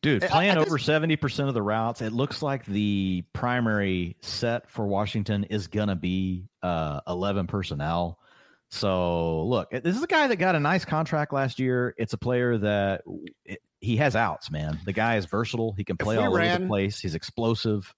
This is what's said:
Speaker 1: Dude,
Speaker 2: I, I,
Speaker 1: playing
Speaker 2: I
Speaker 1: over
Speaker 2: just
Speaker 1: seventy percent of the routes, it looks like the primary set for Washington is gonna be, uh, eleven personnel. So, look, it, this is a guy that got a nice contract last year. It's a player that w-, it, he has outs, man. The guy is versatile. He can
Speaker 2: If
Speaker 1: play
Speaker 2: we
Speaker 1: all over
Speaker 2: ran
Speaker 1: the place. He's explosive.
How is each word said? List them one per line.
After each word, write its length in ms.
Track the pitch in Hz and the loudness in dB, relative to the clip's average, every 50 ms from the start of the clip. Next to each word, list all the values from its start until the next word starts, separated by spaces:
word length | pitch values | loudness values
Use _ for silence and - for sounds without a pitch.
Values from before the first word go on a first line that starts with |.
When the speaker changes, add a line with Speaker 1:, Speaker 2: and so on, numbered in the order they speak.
Speaker 1:
Dude, 220 | - 156 147 107 - | 4 4 4 4 2
Speaker 2:
I, 40 | 185 | 4
I, 20 | |
Speaker 1:
playing 280 | - - 175 202 190 170 | 4 4 4 6 4 4
Speaker 2:
I 40 | |
Speaker 1:
over 160 | 156 - 165 139 | 4 2 2 0
Speaker 2:
just 80 | - | 2
Speaker 1:
seventy 300 | - 151 156 156 165 156 147 | 2 2 2 4 2 0 0
percent 320 | - 139 - - 143 139 | 0 -2 -2 0 0 0
of 40 | 131 | 0
the 80 | 117 | 0
routes, 400 | 101 101 107 110 113 117 117 - | 0 2 0 0 0 -2 -2 -2
it 120 | 120 110 110 | -4 -4 0
looks 280 | 120 135 147 - - | 0 0 -2 -2 -4
like 240 | 156 147 139 131 123 | -4 -2 -4 -4 -4
the 600 | - 98 104 107 104 101 98 98 95 92 90 87 _ _ | -4 0 0 2 2 2 0 0 0 -2 -2 -4 _ _
primary 800 | - - 120 123 123 120 113 107 104 101 98 95 92 87 85 - _ | -4 -2 0 0 2 2 2 2 2 2 0 0 0 -2 -4 -8 _
set 480 | - - - - - 117 117 120 - - | -12 -10 -6 -2 -2 0 -2 -2 -4 -8
for 180 | - - 110 101 | -8 -6 -4 -2
Washington 560 | 101 98 104 101 - 110 101 - 107 101 101 | 0 -2 -2 -2 -2 -4 -2 0 0 -2 -2
is 220 | - 107 107 95 - | -2 -4 -6 -6 -4
gonna 280 | - 104 107 104 95 87 | -2 -2 0 0 0 -2
be, 500 | - 92 90 92 95 95 92 90 92 - _ _ - | -2 -2 0 0 0 -2 -2 -4 -6 -12 _ _ -4
uh, 380 | 90 87 82 80 76 73 71 - - | -2 0 0 -2 -2 -4 -6 -6 -6
eleven 400 | 92 90 95 101 98 101 92 85 | -6 -4 -2 -2 0 -2 -2 -2
personnel. 720 | - 101 92 - - 71 71 78 85 87 87 87 87 _ _ _ _ - - _ _ _ _ _ | -2 -4 -4 -4 -4 -4 -2 -2 0 0 -2 -2 -6 _ _ _ _ -20 -20 _ _ _ _ _
So, 760 | - - - 101 92 92 90 87 87 85 82 82 80 80 80 | -8 -2 0 0 2 2 2 2 2 2 0 0 0 0 0
look, 240 | 104 127 110 87 - | 0 0 0 0 -2
it, 120 | - 127 - | -6 -4 -2
this 120 | 170 185 | 0 0
is 80 | 233 302 | 0 0
a 40 | 349 | 0
guy 200 | 381 320 302 269 | 2 2 4 2
that 80 | 233 180 | 2 2
got 180 | 185 185 180 | 2 2 2
a 40 | 156 | 2
nice 240 | 143 147 175 190 - | 2 2 2 0 0
contract 480 | - - 156 160 147 - 156 147 - | 0 0 0 0 0 0 -2 0 0
last 260 | - 139 135 135 120 - | 0 0 0 0 0 0
year. 380 | 131 127 127 123 123 123 - - | 0 2 2 2 0 0 -2 -4
It's 140 | 113 107 - | -6 -4 -4
a 40 | 107 | -4
player 400 | - 120 127 123 123 123 120 110 | -2 0 2 2 4 2 2 2
that 460 | 98 104 104 101 98 98 98 87 - | 2 2 2 4 2 2 0 -2 -4
w-, 200 | - 95 - - - - _ _ | -10 -14 -12 -14 -16 -18 _ _
it, 140 | - 98 - _ _ _ _ | -16 -16 -16 _ _ _ _
he 160 | - 110 117 107 | -2 0 2 4
has 160 | 147 143 98 | 4 4 4
outs, 360 | 110 117 98 78 - - - | 4 2 2 0 -4 -8 -8
man. 260 | 78 76 76 76 78 78 80 | -6 -4 -4 -4 -4 -4 -4
The 60 | 101 95 | -4 -2
guy 220 | 104 110 117 117 | 0 2 2 2
is 100 | 107 95 | 0 0
versatile. 480 | 85 - 101 117 113 - 117 113 113 104 98 | -2 -2 -2 -2 -2 -2 -2 -2 -2 -2 -4
He 80 | 98 | -4
can 80 | - 98 85 | -4 -4 -2
Speaker 2:
If 20 | - | 0
Speaker 1:
play 140 | 107 110 - | 0 2 2
Speaker 2:
we 60 | - | 2
Speaker 1:
all 60 | - | 4
over 80 | 185 175 | 4 4
Speaker 2:
ran 240 | 170 175 175 175 185 | 4 4 2 0 0
Speaker 1:
the 40 | 185 | 0
place. 320 | 214 202 196 196 202 - | 0 2 0 0 -2 -4
He's 160 | - - - | -6 -4 -4
explosive. 800 | 170 - - - - 117 113 117 110 - 113 107 104 95 - - | -4 -6 -8 -6 0 2 2 2 2 0 0 0 0 -4 -8 -18